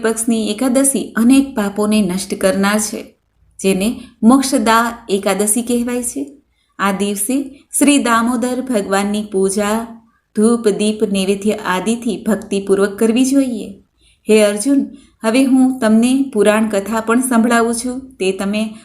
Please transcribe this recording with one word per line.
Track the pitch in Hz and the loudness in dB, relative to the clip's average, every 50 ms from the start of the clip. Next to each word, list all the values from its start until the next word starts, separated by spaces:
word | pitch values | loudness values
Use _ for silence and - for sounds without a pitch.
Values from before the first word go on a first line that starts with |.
પક્ષની | 226 220 226 220 - - 226 220 214 202 | -2 -2 -2 -2 -2 -2 0 0 -2 -2
એકાદશી | 208 202 254 269 240 269 269 269 - 214 165 - - | -4 -2 -2 0 2 2 2 2 0 -2 -6 -4 -2
અનેક | 214 226 240 269 269 269 277 - | 0 4 6 6 4 4 2 -2
પાપોને | 233 202 202 196 208 208 208 214 214 | -4 -4 -2 -2 -2 0 2 2 2
નષ્ટ | 208 175 180 196 - - 208 | 2 0 -2 -4 -6 -6 -4
કરનાર | 202 - 190 185 190 196 202 208 214 | -2 0 0 2 2 0 0 0 0
છે, | 214 - - - - - _ _ _ _ _ _ _ _ _ - | -2 -4 -6 -10 -12 -14 _ _ _ _ _ _ _ _ _ -4
જેને | - 190 190 185 190 226 262 - - - - _ - | -2 0 0 0 0 -2 -4 -6 -12 -18 -8 _ 4
મોક્ષદા | 220 262 277 262 - 285 262 214 226 220 226 233 233 233 - - - | 6 6 6 4 2 0 0 2 2 2 2 2 0 -4 -8 -6 -4
એકાદશી | 190 202 196 214 190 190 208 214 - 247 | -4 -2 0 -2 -2 0 0 -2 -2 -2
કહેવાય | 226 233 240 240 240 247 240 247 240 | -2 -2 -2 -2 -2 -4 -4 -6 -6
છે. | - - 277 277 - - - _ _ _ _ _ _ _ - | -6 -8 -8 -10 -10 -12 -20 _ _ _ _ _ _ _ -4
આ | 185 202 | -2 -2
દિવસે | 196 190 202 202 208 196 - - 247 277 269 - - - _ _ - - | 0 -2 -2 -4 -4 -4 -4 -2 -2 -2 -4 -6 -10 -18 _ _ -2 0
શ્રી | 294 269 285 277 | 2 4 4 2
દામોદર | 214 240 233 226 226 233 254 233 226 247 254 254 | 2 2 0 2 2 0 -2 -2 -2 -2 -4 -4
ભગવાનની | 254 254 247 208 196 190 190 196 202 202 208 214 208 | -4 -2 -2 -2 -2 0 -2 -2 0 -2 -4 -4 -6
પૂજા | - - 190 190 196 196 208 208 202 214 226 233 233 - - _ _ _ _ _ _ _ | -4 -2 -2 0 0 0 -2 -2 -2 -2 -4 -4 -8 -14 -20 _ _ _ _ _ _ _
ધૂપ, | - 214 226 240 233 226 208 | 2 2 4 2 2 2 0
દીપ, | 190 - 208 214 214 214 220 | 0 2 0 -2 0 0 -2
નૈવેદ્ય | 202 196 196 190 185 202 196 196 214 | -2 -2 -2 -2 -2 -2 0 0 -2
આદિથી | 202 - - - 180 185 - 220 226 233 - 240 190 175 - 220 | -2 -2 -4 -4 -4 -2 -2 -2 -2 -2 -4 -6 -6 -4 -2 -2
ભક્તિપૂર્વક | 208 196 - - 208 196 196 - 196 190 196 208 196 - | -2 -2 -4 -4 -4 -4 0 0 0 2 2 0 0 0
કરવી | 226 226 226 247 262 | 0 0 2 2 2
જોઈએ. | 262 269 277 269 254 233 208 190 196 196 - _ _ _ _ _ _ _ _ _ - | 2 2 2 0 0 -4 -6 -10 -12 -14 -18 _ _ _ _ _ _ _ _ _ 2
હે | 214 214 | 4 4
અર્જુન, | 214 208 208 208 - 269 285 277 226 - - - - _ _ _ - | 4 2 2 0 0 0 2 2 0 -2 -8 -16 -20 _ _ _ -4
હવે | 226 220 262 269 | 0 2 2 2
હું | 247 254 262 254 262 262 - | 4 4 4 4 2 2 0
તમને | 226 220 220 220 233 247 262 269 277 269 - | 2 4 4 4 4 4 2 0 0 0 0
પુરાણ | 214 202 214 208 220 220 214 | 2 4 4 4 4 0 0
કથા | 214 196 196 202 226 226 | -2 -4 -4 -4 -4 -4
પણ | 220 226 233 247 | -2 0 0 0
સંભળાવું | 247 - 247 226 220 240 240 233 226 233 233 | 0 2 2 2 2 4 2 2 2 0 -2
છું, | 233 - 247 247 262 - - - | -4 -6 -6 -8 -8 -12 -14 -10
તે | - 190 190 | -4 -4 -4
તમે | 190 190 202 196 208 214 220 220 - - | -2 -2 -4 -4 -4 -4 -4 -6 -8 -14